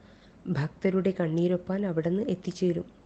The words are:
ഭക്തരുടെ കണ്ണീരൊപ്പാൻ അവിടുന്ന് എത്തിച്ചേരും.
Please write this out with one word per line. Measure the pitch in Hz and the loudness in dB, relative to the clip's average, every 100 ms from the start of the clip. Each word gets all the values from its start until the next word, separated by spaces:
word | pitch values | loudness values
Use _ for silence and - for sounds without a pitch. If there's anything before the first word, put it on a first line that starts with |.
| - - - - - | -20 -20 -20 -14 -4
ഭക്തരുടെ | 139 156 - 190 185 185 | -2 -2 -2 0 2 2
കണ്ണീരൊപ്പാൻ | 185 165 160 175 180 180 190 202 | 0 0 2 2 0 -2 -4 0
അവിടുന്ന് | 160 165 190 | 0 0 0
എത്തിച്ചേരും. | 285 180 - - 180 170 - - | 0 -2 -4 0 0 0 -4 -14